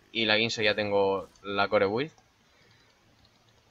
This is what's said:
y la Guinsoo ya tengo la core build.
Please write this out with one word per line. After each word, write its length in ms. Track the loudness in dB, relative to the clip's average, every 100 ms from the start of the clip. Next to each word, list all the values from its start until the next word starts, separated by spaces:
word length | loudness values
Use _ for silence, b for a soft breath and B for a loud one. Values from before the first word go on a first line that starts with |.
| _
y 140 | -2 0
la 100 | 2
Guinsoo 260 | 0 0
ya 140 | 0 0
tengo 540 | 0 0 2 0 -6 _
la 280 | -6 -2 0
core 160 | 2 2
build. 260 | 0 -6 -10 _ _ b b b b b _ _ _ _ _ _ _ _